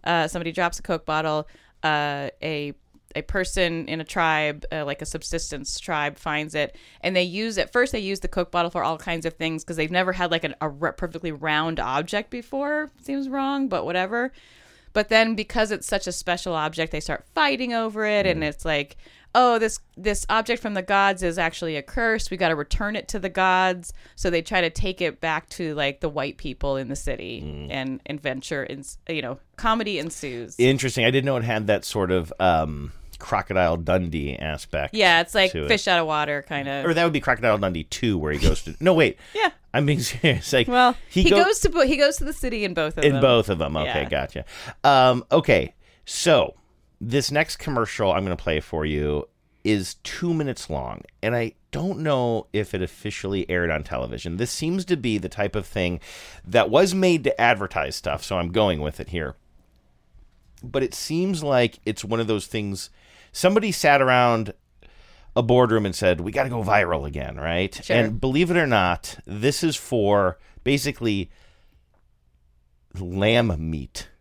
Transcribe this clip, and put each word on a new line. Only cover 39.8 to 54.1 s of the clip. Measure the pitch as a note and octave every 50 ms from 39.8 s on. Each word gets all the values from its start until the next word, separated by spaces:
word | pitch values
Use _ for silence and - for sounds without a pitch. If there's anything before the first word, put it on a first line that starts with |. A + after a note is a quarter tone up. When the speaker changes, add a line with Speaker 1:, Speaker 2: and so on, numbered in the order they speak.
| C#3+
Speaker 2:
being | C#3+ D3+ C3
serious. | A#2+ - - A#2+ - D#3+ B2 E2+ - - -
Like, | C3 A#2 B3
Speaker 1:
Well, | B3 B3 B3 B3 B3 - - -
Speaker 2:
he | - D4 C#4
Speaker 1:
he | E4+
Speaker 2:
go- | G4+ F#4 F4
Speaker 1:
goes | F#4+ A4 -
to | - F4
bo-, | - F4 C#4
he | C4 D4+
goes | C#4 C#4+ D4 D#4+
to | - -
the | C#4+ D#4
city | - - B3+ A#3 G#3+ G#3
in | F#3+ F3
both | E3 D#3 D3+ -
of | - C#3
Speaker 2:
In | D3
Speaker 1:
them. | C#3 C3
Speaker 2:
both | C#3 C3 A#2+ A#2 G#2 G2+
of | F#2+ D#2
them. | D#2+ C#2+ D#2
Okay, | D#2 D2+ C#2 - D2 C#2
Speaker 1:
Yeah. | -
Speaker 2:
gotcha. | - C#2 C2 - - C2+ - - - - - - - - -
Um, | C#3+ C#3 C3 B2+ B2+ B2 B2 - _ C3
okay, | E3 - - A#2+ E2+ B1+ - _ _ _ _ _ _ _
so | - - - - F3 D#3 B2 D#2 - - _ _ _ _ _ _ _ _ _
this | - A#2 A#2 C#3+ - -
next | C#3+ D3 D#3+ - -
commercial | - - D#3 C#3 A#2+ A2+ - - - G#2+ F#2+
I'm | D#2 F#2+ G2
gonna | F#2+ F2
play | - - F2+ D#2 D2+
for | - - - D#2+ D#2
you | D#2 D2+ D2 D2+ D2 D2 D2 - _ _ _ _ _ _ _ _
is | G#2 G#2+ G2+ F#2 - -
two | _ - - - - F3 F3 E3+
minutes | D#3+ D3+ C3+ A#2+ - - -
long, | D#2 C#2 B1+ A#1+ G1+ G1+ - - _ _
and | - A2 A#2+
I | A#2+ A#2 A2 _ _ _ _
don't | - C#3+ D#3+ F#3+ F#3+ -
know | D#3+ D#3 C#3+ B2+ B2 A#2+ A#2 G#2+ - _ -
if | G#2 G#2 - -
it | F#2+
officially | F#2 E2+ - - - G#2 - - - F#2+ G2 G2 - -
aired | F2 F2+ F2 E2
on | D#2 D#2 C#2+
television. | - - B1 B1+ A#1+